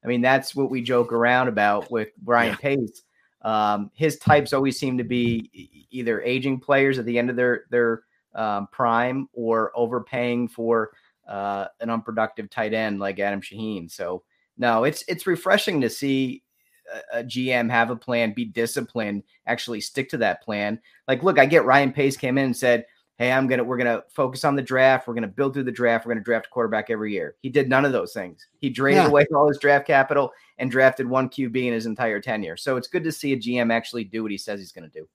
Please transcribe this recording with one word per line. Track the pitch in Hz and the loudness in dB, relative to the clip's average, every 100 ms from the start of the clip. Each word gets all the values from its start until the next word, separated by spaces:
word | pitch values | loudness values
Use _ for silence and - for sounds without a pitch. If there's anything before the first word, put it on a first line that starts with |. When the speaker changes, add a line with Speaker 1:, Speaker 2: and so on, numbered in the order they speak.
Speaker 1:
I | - | -2
mean, | 120 | 0
that's | 123 135 135 | 4 2 0
what | 139 135 | -4 -2
we | 127 | -2
joke | 120 123 120 | 0 0 2
around | 117 117 123 127 | 2 2 4 2
about | 107 104 104 - | 2 2 2 -2
with | 120 107 _ | -6 -6 _
Ryan | 98 120 117 | 0 2 2
Speaker 2:
Yeah. | 101 143 139 | 0 -2 -2
Speaker 1:
Pace. | 113 - _ _ _ _ | -4 -8 _ _ _ _
Um, | 110 110 107 104 101 | -2 0 2 0 -4
his | _ 156 151 | _ -2 -2
types | - 151 143 | 4 4 4
always | 139 139 127 | 0 0 0
seem | 139 127 | -2 -4
to | |
be | 117 123 120 117 110 | -2 0 0 -2 -6
e-, | - | -18
e-, | - 73 _ | -20 _ _
either | 127 117 107 | -8 -4 -2
aging | 120 127 131 131 | -2 -2 -2 -6
players | - 139 139 131 | 0 2 4 0
at | |
the | 113 120 | 0 0
end | 120 | 0
of | 123 | 0
their, | 123 120 - | 0 0 -2
their, | 120 117 113 _ _ _ | 0 2 0 _ _ _
um, | - 110 101 98 | -6 -4 -4 -6
prime | - 120 113 123 131 135 | -2 2 2 0 -4 -8
or | 120 113 113 110 | -8 -2 0 0
overpaying | - 117 120 107 127 123 120 120 | -2 -2 -2 -6 -4 -2 -2 -4
for, | - 117 117 107 _ _ _ - | -4 0 0 0 _ _ _ -14
uh, | 101 101 101 95 _ | -8 -4 -4 -6 _
an | 117 | -6
unproductive | 113 110 110 110 - 104 | -6 -4 -2 -4 -4 -12
tight | - 107 | -6 -4
end | 110 110 101 | -2 -4 -4
like | 98 98 | -6 -4
Adam | 101 101 | -4 -4
Shaheen. | - 101 110 104 85 | -10 -10 -8 -8 -12
So, | - 90 90 _ _ _ _ | -10 -8 -8 _ _ _ _
no, | 123 113 | 2 4
it's, | 127 156 - | 2 -2 -8
it's | 180 - | -6 -2
refreshing | 170 - 196 208 165 | -2 2 2 2 0
to | 120 | -2
see | - 139 135 131 127 _ _ _ _ - | -2 -2 0 -2 -6 _ _ _ _ -16
a, | 104 - 117 | -16 -8 -8
a | |
G | 123 117 127 | -6 -6 0
M | 123 117 | 0 2
have | 120 117 | 2 0
a | 120 | -2
plan, | - 120 113 | -4 0 0
be | 104 | -2
disciplined, | 113 101 117 - 120 120 107 101 - _ - | -6 -2 -2 -2 -6 -6 -4 -6 -8 _ -6
actually | 120 - 113 | -6 -4 -8
stick | - - 131 | -8 -6 -6
to | 131 | 0
that | 110 90 | 0 -2
plan. | - 104 104 110 _ _ - | -4 -4 -2 -4 _ _ -4
Like, | 131 | 0
look, | 170 147 | 2 6
I | 139 | 8
get | 160 | 6
Ryan | 117 135 139 | 6 6 4
Pace | 135 139 135 | 2 0 0
came | 131 131 | 0 0
in | 135 | 0
and | 120 | 0
said, | 127 120 117 _ _ _ | 2 2 0 _ _ _
"Hey, | 123 | 0
I'm | 131 135 | 2 2
gonna, | 127 | 0
we're | 120 123 | 0 0
gonna | 123 113 - | 0 0 -4
focus | - 131 131 | -4 -4 0
on | 156 139 | 0 0
the | |
draft. | 127 131 131 131 - | 0 4 6 6 0
We're | |
gonna | 117 110 | -6 -6
build | 95 139 | -2 -2
through | 135 | 0
the | 127 | -4
draft. | 113 120 113 117 | 0 2 2 0
We're | |
gonna | 117 | -6
draft | 104 113 - | 0 -2 -2
a | |
quarterback | - 113 107 104 | -4 0 -2 -2
every | 110 107 | -4 -4
year." | 101 76 - | -4 -6 -10
He | 135 | -2
did | 127 131 | 0 4
none | 131 | 4
of | 139 | 4
those | 123 90 | 0 -2
things. | - 90 85 - _ | -8 -12 -14 -20 _
He | 139 | -6
traded | 117 139 139 | 0 4 6
Speaker 2:
Yeah. | 160 | 6
Speaker 1:
away | 143 143 | 6 6
all | 147 147 | 4 2
his | 143 | 2
draft | 143 143 139 | 4 2 4
capital | 139 135 143 131 - _ _ | 2 4 2 0 -6 _ _
and | 127 | -2
drafted | 123 131 131 127 | 4 4 4 -2
one | 127 131 | 0 -2
Q | - 131 | -4 -4
B | 120 123 | -2 -2
in | |
his | 117 113 | -2 -4
entire | 110 120 104 | -4 -2 -2
tenure. | 113 107 92 82 | -4 -6 -6 -8
So | - 131 | -4 -4
it's | 127 | -2
good | 180 | -6
to | 160 | -4
see | 147 143 | -6 -4
a | 131 | -4
G | 113 123 | -2 -2
M | 117 | 0
actually | 117 117 120 | 0 -2 -10
do | 104 110 | -8 -8
what | 110 | -8
he | 98 | -8
says | - 101 | -10 -12
he's | 90 | -12
gonna | - 80 | -20 -20
do. | 78 78 | -18 -20